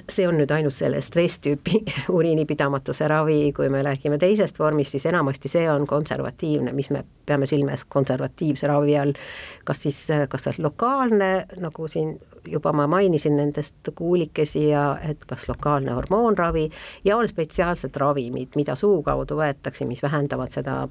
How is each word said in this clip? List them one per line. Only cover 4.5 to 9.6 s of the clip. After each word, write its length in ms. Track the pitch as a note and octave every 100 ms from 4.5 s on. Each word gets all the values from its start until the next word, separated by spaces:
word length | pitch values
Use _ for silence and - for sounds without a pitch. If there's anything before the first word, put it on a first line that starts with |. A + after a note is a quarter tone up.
| -
vormist, 340 | D#3 D3+ C#3
siis 140 | C#3 E3
enamasti 400 | F3 C#3+ C3+ C#3
see 160 | E3+ E3
on 160 | D3 C#3+
konservatiivne, 840 | C#3+ D3 C3 C3 - E3 D3+ B2+ C3+
mis 140 | C#3
me 80 | C#3 - _ -
peame 240 | D3 C#3
silme 240 | D3 C#3
ees 120 | C#3 -
konservatiivse 800 | C#3 C3+ C3 C3+ - D#3+ C3+ D3
ravi 280 | C#3+ D3 D3
all. 160 | C#3+ C#3 - - - -